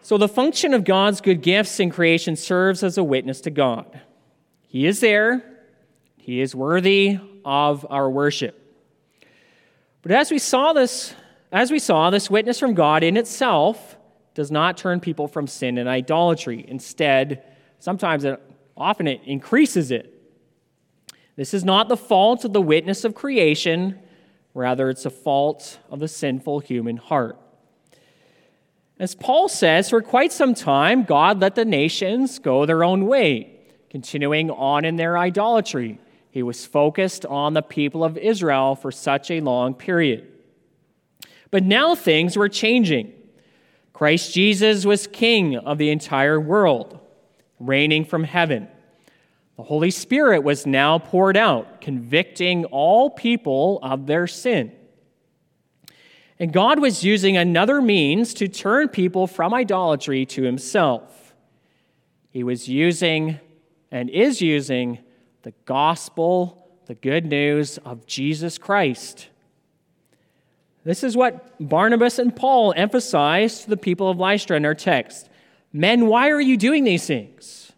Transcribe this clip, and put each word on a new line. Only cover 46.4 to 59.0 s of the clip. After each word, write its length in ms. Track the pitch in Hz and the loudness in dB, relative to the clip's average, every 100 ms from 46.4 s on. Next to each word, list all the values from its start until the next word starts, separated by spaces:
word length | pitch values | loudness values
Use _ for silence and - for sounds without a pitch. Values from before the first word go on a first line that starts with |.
| 151 208 185 123 - - _ _ _ _ _ _ | 0 2 2 0 -4 -18 _ _ _ _ _ _
reigning 460 | 123 135 151 156 | -2 0 2 0
from 180 | 156 165 | -2 -4
heaven. 460 | 156 175 165 123 98 _ _ _ _ _ _ _ _ - | -2 -2 -2 -2 -6 _ _ _ _ _ _ _ _ -20
The 80 | |
Holy 260 | 113 151 170 | -6 0 0
Spirit 540 | - - 262 285 180 | -2 -2 2 4 4
was 200 | 147 143 | 2 -2
now 360 | 143 135 143 165 | 0 2 4 2
poured 360 | - 185 190 196 | 0 2 4 4
out, 440 | 214 127 - - | 2 0 -4 -14
convicting 840 | - 131 117 151 185 - 175 180 165 | -10 -8 0 0 0 -4 -2 -2 -2
all 440 | 135 160 214 277 | 0 4 4 2
people 720 | - 233 233 151 135 170 196 | 0 -2 -2 -2 0 0 -2
of 240 | 131 135 139 | -4 -6 -2
their 220 | 156 175 | -2 -2
sin. 420 | - 254 202 113 - _ _ _ _ _ _ _ _ _ _ - _ _ _ _ _ | -4 -2 -2 -2 -12 _ _ _ _ _ _ _ _ _ _ -20 _ _ _ _ _
And 140 | 170 | -2
God 280 | 165 220 302 | 2 4 4
was 240 | 277 185 | 2 0
using 320 | 180 208 190 185 | 0 2 2 2
another 440 | 175 165 208 285 | 2 2 2 2
means 540 | 240 202 143 180 226 | 2 2 2 0 -2
to 140 | - 196 | -4 -6
turn 400 | - 196 247 302 | -4 -2 0 0
people 400 | - | 0